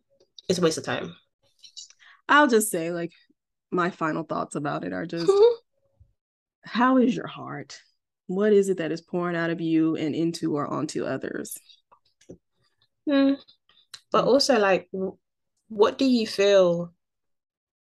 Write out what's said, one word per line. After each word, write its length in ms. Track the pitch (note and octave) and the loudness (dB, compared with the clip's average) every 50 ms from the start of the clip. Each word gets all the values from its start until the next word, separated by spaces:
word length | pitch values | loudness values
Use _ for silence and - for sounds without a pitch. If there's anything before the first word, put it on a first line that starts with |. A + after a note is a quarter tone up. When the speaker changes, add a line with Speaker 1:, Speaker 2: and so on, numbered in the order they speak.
| _ _ _ _ _ _ _ - - | _ _ _ _ _ _ _ -10 -4
Speaker 1:
It's 120 | - F3+ F3 | -4 -2 0
a 20 | |
waste 160 | F3 D#3+ D#3+ | 0 -2 -2
of 80 | C3+ A#2+ | -2 -6
time. 300 | C3+ B2 C#3+ - F3 - - _ _ _ _ _ _ _ _ _ - - - - - - _ _ - - _ _ | -6 -6 -6 -8 -10 -14 -18 _ _ _ _ _ _ _ _ _ -20 -20 -20 -20 -20 -20 _ _ -20 -20 _ _
Speaker 2:
I'll 200 | - C#4 D4 D4 | 2 4 6 6
just 220 | B3+ A#3 G#3+ G#3+ - | 6 4 2 2 0
say, 220 | - E3+ D#3+ E3+ | -4 -4 -4 -4
like, 200 | F3 E3+ E3+ E3+ _ _ _ _ _ _ _ _ _ _ _ - | -6 -6 -8 -8 _ _ _ _ _ _ _ _ _ _ _ -6
my 180 | F3+ F3+ E3+ F3+ | -4 -2 -2 -2
final 340 | F3 - E3 D#3 D3+ E3 D#3+ | -4 -4 -4 -4 -4 -4 -6
thoughts 320 | - E3+ E3+ - - - | -6 -6 -6 -6 -6 -6
about 280 | D3 D3 C#3+ C#3+ D#3+ F3+ | -6 -6 -6 -6 -6 -6
it 80 | F#3 F#3 | -8 -8
are 140 | F3+ E3+ | -8 -8
just, 240 | F3 E3+ E3+ E3 G4 G4 G4+ A4 A#4+ A#4 - _ _ _ _ _ _ _ | -8 -8 -4 0 2 4 6 4 4 4 0 _ _ _ _ _ _ _
Speaker 1:
<laughs> 640 | _ _ _ _ _ _ _ _ _ _ _ _ _ - | _ _ _ _ _ _ _ _ _ _ _ _ _ -16
Speaker 2:
how 340 | - - G#3+ A#3+ C4 C4 | -8 -2 0 2 4 4
is 180 | C4 A#3 C4 F3+ | 4 4 2 2
your 120 | E3 - | -2 -6
heart? 520 | D3+ D#3 D3+ B2+ C3 C#3+ C#3+ - - - - _ _ _ _ _ _ _ _ _ | -10 -14 -14 -14 -14 -14 -14 -16 -16 -20 -20 _ _ _ _ _ _ _ _ _
What 260 | - F#3 G3 G#3+ G#3+ G#3 | -8 -4 0 2 4 4
is 160 | G3+ G3 F#3+ | 4 4 4
it 80 | F#3 | 0
that 140 | E3+ D#3+ D3+ | -2 -4 -6
is 100 | E3 E3+ | -6 -8
pouring 340 | - _ - F3+ F3 F3 E3+ | -10 _ -6 -4 -4 -2 -2
out 140 | E3 E3 E3 | -2 -2 -2
of 100 | E3 E3 | -4 -4
you 360 | E3 D#3+ D#3+ D#3+ D#3+ D#3+ D#3+ | -2 0 2 2 2 2 0
and 180 | - D#3 D3 A#2+ | -2 -4 -4 -2
into 420 | D3+ E3+ E3 E3 - D#3+ D#3+ D3+ | -2 -2 -2 -4 -4 -4 -4 -4
or 120 | C#3+ C#3 | -4 -4
onto 360 | - D3 C3+ D3+ D3+ - - - | -4 -6 -6 -6 -6 -6 -6 -4
others? 520 | - C3 - - - - - - - - - _ - - _ _ _ _ _ _ _ _ _ _ - - - _ _ _ _ _ _ _ _ _ _ _ _ - D4+ | -4 -6 -6 -8 -8 -8 -10 -10 -12 -14 -18 _ -20 -20 _ _ _ _ _ _ _ _ _ _ -20 -20 -20 _ _ _ _ _ _ _ _ _ _ _ _ -4 0
Speaker 1:
Hmm. 240 | C#4 C#4 C#4 C#4 C#4 C#4 - _ _ _ _ _ _ _ _ _ - - _ _ | 2 2 2 2 0 -2 -6 _ _ _ _ _ _ _ _ _ -20 -20 _ _
But 140 | - A3 E3+ | -2 0 2
Speaker 2:
Mm. 20 | |
Speaker 1:
also, 320 | F#3+ A#3+ C#4 C4+ - B3+ G#3+ | 4 2 2 2 2 2 2
like, 280 | G3+ G3 F#3 - - _ - | 4 2 2 0 -2 _ -8
w-, 240 | F#3+ F#3+ G3 - _ _ _ _ _ _ _ _ _ _ | -8 -8 -8 -8 _ _ _ _ _ _ _ _ _ _
what 300 | - A3 G3+ A3+ C4 C4 | -6 0 2 2 2 2
do 80 | - C#4 | 0 2
you 220 | C4 B3 A#3 G#3+ | 2 2 2 0
feel 640 | A3 - - G3 G3+ G3+ F#3+ F#3 F3 E3+ E3+ F3 E3+ _ _ _ _ _ _ _ _ _ _ _ _ _ _ _ _ _ _ _ | -2 0 2 4 6 6 6 6 4 2 0 -4 -8 _ _ _ _ _ _ _ _ _ _ _ _ _ _ _ _ _ _ _